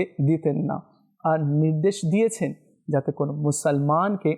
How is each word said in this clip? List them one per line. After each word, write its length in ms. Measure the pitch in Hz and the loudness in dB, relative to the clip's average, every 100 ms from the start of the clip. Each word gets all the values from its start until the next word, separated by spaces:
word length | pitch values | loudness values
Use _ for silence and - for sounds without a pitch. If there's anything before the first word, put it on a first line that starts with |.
| - - 139 | -2 0 0
দিতেন 300 | 160 160 147 139 | 2 0 -2 -2
না, 80 | - - _ _ _ | -6 -10 _ _ _
আর 140 | 165 160 147 147 | -2 0 2 2
নির্দেশ 360 | 156 156 190 202 165 | 2 2 0 0 0
দিয়েছেন 400 | 196 226 220 143 151 _ _ - | 2 2 0 -6 -6 _ _ -4
যাতে 220 | 143 - - | -2 -2 -2
কোনো 120 | 147 147 147 | -4 -2 -2
মুসলমানকে 840 | 143 160 143 143 156 196 202 151 | 0 0 0 2 2 0 0 -2